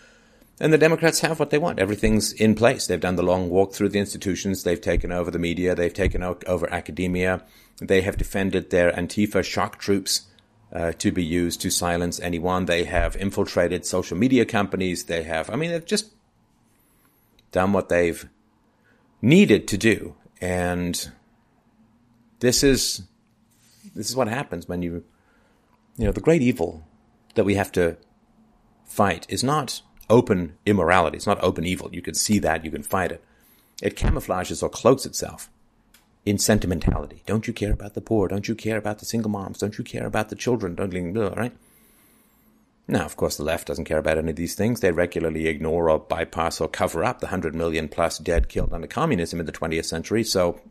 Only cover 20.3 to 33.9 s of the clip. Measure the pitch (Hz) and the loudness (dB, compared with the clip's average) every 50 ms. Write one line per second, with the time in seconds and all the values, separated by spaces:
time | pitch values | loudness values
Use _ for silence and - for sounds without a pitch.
20.3 | _ _ 92 90 92 90 87 87 90 90 87 87 85 - - 85 - _ _ _ | _ _ -4 -2 0 0 0 0 -2 -2 -2 -4 -4 -6 -8 -10 -14 _ _ _
21.3 | _ _ _ _ _ _ _ _ _ _ _ _ _ _ _ _ _ _ _ _ | _ _ _ _ _ _ _ _ _ _ _ _ _ _ _ _ _ _ _ _
22.3 | _ _ 117 123 120 - 143 139 131 113 - - - - 92 - _ _ _ _ | _ _ 2 2 2 4 4 4 4 4 2 -2 -4 -8 -10 -16 _ _ _ _
23.3 | _ _ _ _ _ _ _ _ _ _ - 196 - - 107 113 120 131 120 107 | _ _ _ _ _ _ _ _ _ _ -20 -16 -12 -10 -8 -4 -2 -2 -2 -2
24.3 | 117 139 - - 87 87 - - 87 87 87 85 85 85 - _ _ _ _ _ | -2 -4 -6 -6 -8 -10 -8 -6 -6 -4 -4 -4 -6 -8 -10 _ _ _ _ _
25.3 | _ _ _ _ _ _ _ _ _ _ _ _ _ - 110 101 - - - 151 | _ _ _ _ _ _ _ _ _ _ _ _ _ -2 0 0 0 2 2 4
26.3 | 170 170 123 127 123 - 82 87 82 80 80 - _ _ _ _ _ _ _ _ | 4 4 4 2 2 2 -2 -4 -4 -10 -18 -20 _ _ _ _ _ _ _ _
27.3 | _ 117 95 101 101 101 92 - - 92 87 82 80 - _ _ _ _ _ _ | _ 0 2 2 2 2 0 0 2 2 2 2 0 -6 _ _ _ _ _ _
28.3 | _ _ _ _ _ _ _ _ _ _ _ - - - 104 95 82 - - - | _ _ _ _ _ _ _ _ _ _ _ -8 0 0 2 2 2 -2 -6 -6
29.3 | - 95 120 135 151 156 131 - - - - _ _ - - - 110 123 123 - | -6 -4 -2 -2 -2 -2 -4 -6 -10 -12 -14 _ _ -16 2 6 6 6 6 4
30.3 | 101 90 87 76 - - _ 104 104 95 82 82 92 92 85 76 78 - - 104 | 2 0 0 -4 -8 -4 _ 2 2 4 4 6 6 6 4 2 -2 -2 -2 -2
31.3 | 101 - - 95 - - 80 90 90 - - - 90 90 - 82 76 - - - | 0 2 2 0 0 0 -2 -2 -4 -4 -6 -10 -12 -10 -10 -6 -4 -4 0 2
32.3 | 104 - - 78 80 82 - 78 73 73 73 - - 95 87 - - - - _ | 2 2 4 2 0 -2 -4 -6 -8 -8 -6 -4 -2 -2 -2 -2 -4 -10 -14 _
33.3 | _ _ _ _ _ _ _ _ _ - - 135 | _ _ _ _ _ _ _ _ _ -6 -4 -4